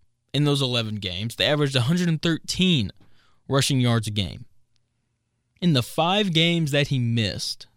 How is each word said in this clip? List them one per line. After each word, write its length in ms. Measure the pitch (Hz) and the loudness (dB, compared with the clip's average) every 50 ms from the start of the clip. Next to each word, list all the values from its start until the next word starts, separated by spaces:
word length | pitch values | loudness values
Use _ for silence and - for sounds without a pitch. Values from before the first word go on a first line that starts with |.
| _ _ _ _ _ _ - | _ _ _ _ _ _ -2
in 100 | 143 147 | 0 2
those 160 | 143 143 139 | 2 2 0
eleven 360 | 135 123 123 117 113 107 107 | 0 -2 -2 -2 -2 -4 -6
games, 400 | 104 95 92 87 92 107 117 - | -6 -6 -6 -6 -6 -6 -6 -2
they 100 | - 92 | 0 0
averaged 300 | 123 151 147 147 135 135 | 2 2 2 0 0 0
a 60 | 127 | 0
hundred 260 | 117 135 175 180 180 170 | 0 0 0 0 2 0
and 120 | 160 151 | 0 0
thirteen 720 | - 170 160 - - - - - 185 185 170 131 101 87 - - - - - - _ _ _ _ _ - | 0 -2 -2 -2 -4 -4 0 2 2 2 2 2 0 -2 -6 -12 -20 -20 -20 -20 _ _ _ _ _ -2
rushing 320 | 131 139 131 - 143 131 | 0 0 2 2 2 2
yards 280 | 123 120 117 117 107 110 | 2 2 2 0 0 -2
a 20 | |
game. 340 | 104 107 95 73 53 - - - _ - _ _ _ _ _ _ _ _ _ _ _ _ _ _ _ _ _ _ _ - | -4 -4 -4 -6 -6 -12 -16 -20 _ -20 _ _ _ _ _ _ _ _ _ _ _ _ _ _ _ _ _ _ _ -2
In 120 | 185 175 | 0 2
the 100 | 147 123 | 2 2
five 500 | 113 - - 165 156 175 190 214 214 196 | 0 -2 -2 0 0 2 2 0 0 0
games 400 | 156 160 165 170 170 170 160 139 | 2 2 2 2 2 0 0 0
that 160 | 143 143 143 - | 0 0 0 0
he 100 | 139 131 | 0 0
missed, 680 | 120 117 117 117 110 92 - - - - - - - - _ | 0 0 0 0 0 -2 -4 -6 -8 -8 -10 -10 -14 -20 _